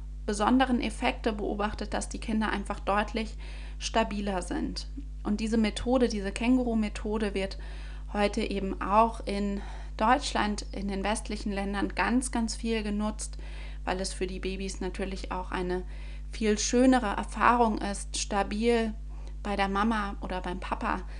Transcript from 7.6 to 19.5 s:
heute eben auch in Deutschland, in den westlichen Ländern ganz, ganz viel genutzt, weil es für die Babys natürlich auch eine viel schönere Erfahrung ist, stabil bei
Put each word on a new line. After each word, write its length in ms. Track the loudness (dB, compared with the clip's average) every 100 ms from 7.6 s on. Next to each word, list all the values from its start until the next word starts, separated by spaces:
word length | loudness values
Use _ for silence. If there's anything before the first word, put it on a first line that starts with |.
| -8 -8 -8 -10 -6
heute 300 | 0 2 2
eben 380 | -2 -2 -2 -2
auch 400 | 2 6 6 2 -4
in 340 | -2 0 -2 -6 -10 -8 0
Deutschland, 680 | 4 4 2 0 0 -2 -4
in 160 | -6 -4
den 160 | -2
westlichen 480 | 0 -2 -2 -4 -2
Ländern 420 | -2 -2 -2 -2
ganz, 360 | 0 2 2 2
ganz 240 | 0 0
viel 280 | -2 -2 0
genutzt, 540 | 0 0 0 -2 -6 -8 -8 -8 -10 -8
weil 160 | -4 -2
es 120 | -2
für 140 | -2 -4
die 140 | -4
Babys 400 | -4 -4 -6 -4
natürlich 520 | -4 -4 -4 -4 -6
auch 180 | -6 -4
eine 320 | -4 -2 -2 -4 -10 -10 -10 -8
viel 280 | -2 2 2
schönere 580 | 2 6 8 6 4 -2
Erfahrung 640 | -4 4 6 8 6 4
ist, 380 | -2 -4 -6 -6
stabil 800 | 0 0 0 2 4 4 2 -2 -8 -10 -10 -6
bei 140 | -2